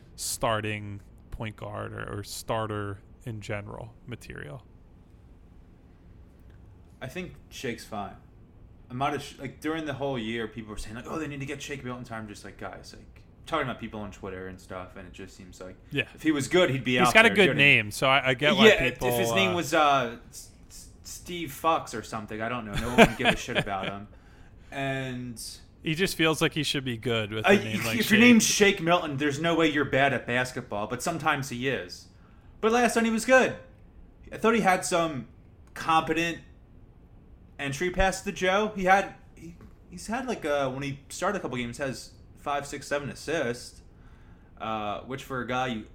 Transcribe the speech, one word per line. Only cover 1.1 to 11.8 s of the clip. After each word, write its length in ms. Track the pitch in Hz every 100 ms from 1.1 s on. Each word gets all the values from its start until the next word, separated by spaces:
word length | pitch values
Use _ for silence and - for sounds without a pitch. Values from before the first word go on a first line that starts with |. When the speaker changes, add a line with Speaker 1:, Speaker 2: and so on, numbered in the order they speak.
| - -
Speaker 1:
point 240 | - 113 -
guard 380 | 104 104 107
or, 260 | 107 110 107
or 40 |
starter 760 | 98 - - 113 110 104 101 98 - - 127
in 160 | 107
general 500 | 101 104 104 117 113 - -
material. 580 | 113 - 123 147 139 - - - - - - - - - - - - - - - - - - - - - - - -
Speaker 2:
I 60 | 127
think 260 | 185 180 - -
Shake's 340 | - 123 113
fine. 320 | - 107 95 - - - - - - - -
I 40 |
might 200 | 127 147
have 100 | 139
sh-, 120 | - -
like, 200 | 139 -
during 260 | 151 160 151
the 80 |
whole 240 | 127 139 123
year, 300 | 110 117 110
people 240 | 117 107
were 60 | 101
saying, 180 | 101 117
like, 100 | 120
"Oh, 120 | 160
they 80 | 147
need 140 | 143
to 40 | 139
get 160 | 143
Shake 220 | - 135